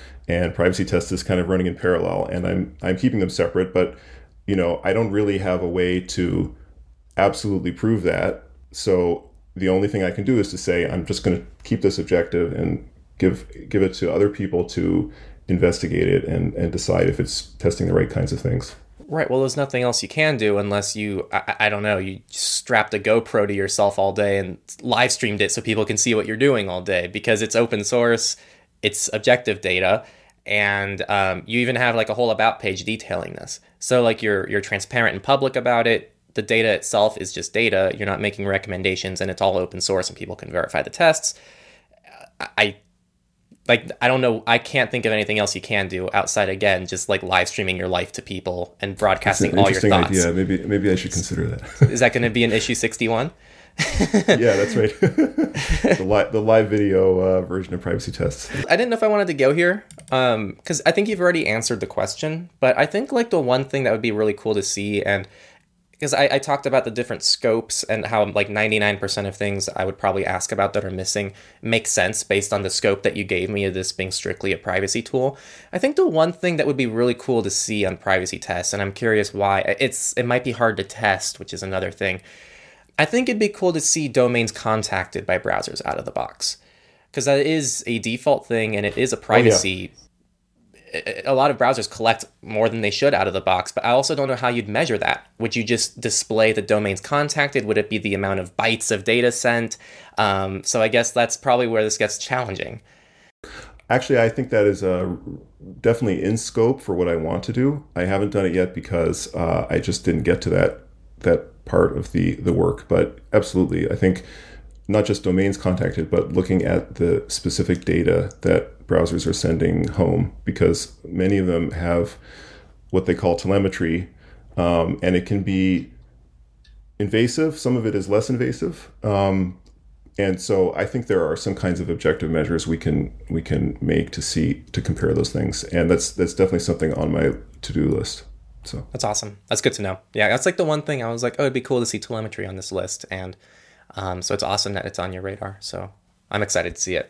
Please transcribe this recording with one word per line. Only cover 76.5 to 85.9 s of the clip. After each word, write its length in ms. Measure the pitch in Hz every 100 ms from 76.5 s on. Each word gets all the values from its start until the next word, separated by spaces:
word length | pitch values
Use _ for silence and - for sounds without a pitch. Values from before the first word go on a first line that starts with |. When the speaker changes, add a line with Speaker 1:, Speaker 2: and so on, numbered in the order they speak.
| 160
Speaker 2:
that 100 | 147
would 100 | 135
be 100 | 123
really 280 | 110 123
cool 280 | 120 - 120
to 80 | 98
see 340 | - - 107
on 120 | 95 90
Privacy 420 | - 95 92 87
Tests, 340 | - 87 87
and 100 | 101
I'm 100 | 98
curious 400 | 98 117 107 101
why, 260 | 98 101 98 - 101
it's, 340 | 131 - -
it 100 | -
might 200 | 120 123
be 80 | 123
hard 240 | 110 117 101
to 60 |
test, 540 | 98 - 107 92 - -
which 140 | -
is 100 | 90
another 280 | 95 95 92
thing. 300 | - 98 92 - - - - - - _ -
I 80 | 151
think 240 | 240 254
it'd 100 | 214
be 80 | 208
cool 240 | - 185
to 80 | 160
see 280 | - 165 143
domains 440 | 123 123 120 113
contacted 720 | - 113 110 104 95 92 -
by 140 | 101 92
browsers 420 | - 50 - -
out 100 | -